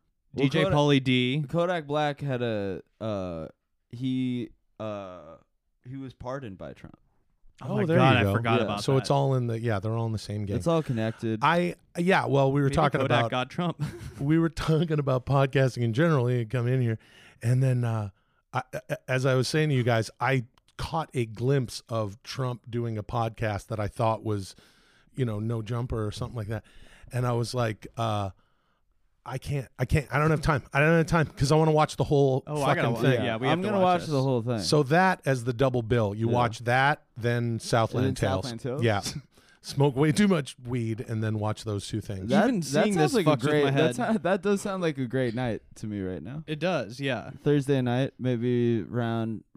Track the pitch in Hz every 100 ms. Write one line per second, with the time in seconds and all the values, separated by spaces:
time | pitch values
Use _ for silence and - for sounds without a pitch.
0 | _ _ _ - 139 156 147 147 147 139
1 | 131 127 123 139 139 165 170 175 143 147
2 | 151 143 143 127 120 107 98 87 - -
3 | 110 101 92 82 80 - _ _ _ 120
4 | 131 131 127 123 117 _ _ - 107 104
5 | 95 90 78 80 _ _ _ _ 127 135
6 | 131 - 127 135 127 90 76 - - -
7 | _ _ _ _ - - 127 143 180 156
8 | 131 127 101 101 117 113 104 104 113 135
9 | 131 143 139 131 120 117 117 101 107 113
10 | 113 110 - 104 101 113 156 165 151 117
11 | 110 - 117 110 143 170 175 - _ -
12 | 175 175 120 135 135 143 139 143 147 143
13 | 135 120 117 127 127 - 175 - 147 -
14 | - - 139 160 165 - - 160 165 151
15 | 139 131 - 139 135 139 131 123 117 110
16 | 170 147 120 123 110 127 120 131 120 110
17 | - - - - 117 127 131 123 120 113
18 | 101 - _ _ _ 131 - 175 - 147
19 | - 131 135 131 123 156 156 131 120 117
20 | 110 - 123 135 117 _ _ - - 165
21 | 151 139 113 104 120 139 113 - - 113
22 | 107 101 - - 127 123 - 117 117 107
23 | 98 123 113 110 113 101 - 107 101 -
24 | 117 107 110 104 92 - - _ _ _
25 | _ - 123 104 110 117 107 120 127 117
26 | 107 - 120 117 107 110 - - - -
27 | - 123 123 120 117 127 113 104 - -
28 | 113 104 98 - _ _ _ _ _ _
29 | _ _ - 127 - 143 120 - 127 160
30 | 135 131 151 156 - 147 - 139 151 165
31 | 160 170 151 - 135 156 160 151 151 -
32 | 139 143 139 131 - 151 135 - 127 120
33 | 143 123 117 113 131 165 196 202 185 175
34 | 160 143 135 127 113 117 85 151 135 160
35 | 190 180 - 135 117 120 135 123 110 120
36 | 104 104 113 120 120 110 117 127 135 147
37 | _ - 117 120 120 113 - 120 110 123
38 | 131 131 139 113 95 117 131 135 117 101
39 | - 143 - _ _ _ - - 143 127
40 | 156 151 208 175 135 - 123 123 113 110
41 | 117 113 110 107 107 107 107 101 - 110
42 | - 98 104 165 220 233 143 139 220 190
43 | 151 240 156 143 135 151 143 139 156 -
44 | 240 220 165 196 196 202 208 190 170 139
45 | 127 131 123 113 127 104 - - 110 104
46 | 92 90 80 147 156 151 165 165 101 120
47 | 135 120 - - - 147 135 135 123 123
48 | 135 - 127 120 120 120 120 117 80 117
49 | 117 113 113 107 -